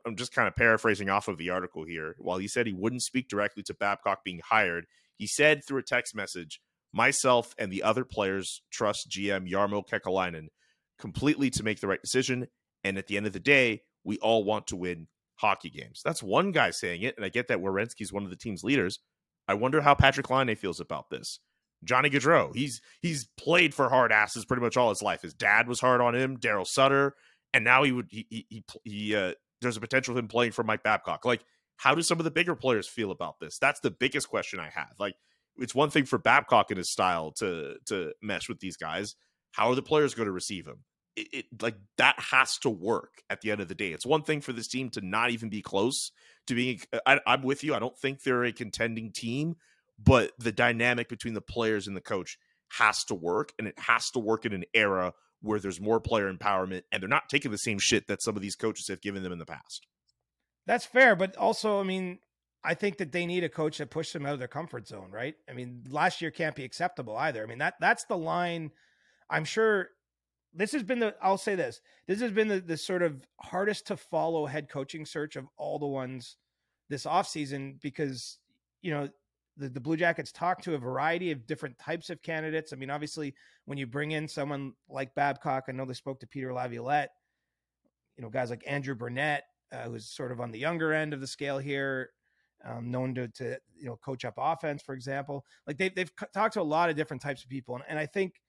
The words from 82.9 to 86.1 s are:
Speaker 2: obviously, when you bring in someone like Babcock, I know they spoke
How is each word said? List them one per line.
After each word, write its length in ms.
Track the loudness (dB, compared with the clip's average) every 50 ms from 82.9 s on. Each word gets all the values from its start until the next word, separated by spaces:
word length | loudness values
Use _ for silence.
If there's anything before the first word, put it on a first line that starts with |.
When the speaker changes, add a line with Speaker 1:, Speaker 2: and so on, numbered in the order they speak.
Speaker 2:
obviously, 440 | -6 -6 -6 -8 -8 -8 -8 -8 -8 _ _ _ _ _ _
when 120 | -10 -8 -8
you 80 | -8
bring 260 | -6 -4 -4 -4 -2
in 160 | -4 -4 -6 -6
someone 440 | -6 -6 -6 -4 -4 -6 -8 -10 -12 _ _ _
like 260 | -8 -8 -8 -6 -2
Babcock, 500 | 0 0 0 0 -2 -4 -2 -2 -2 -4 -6
I 40 |
know 120 | -8 -8 -8
they 100 | -8 -8
spoke 260 | -10 -8 -10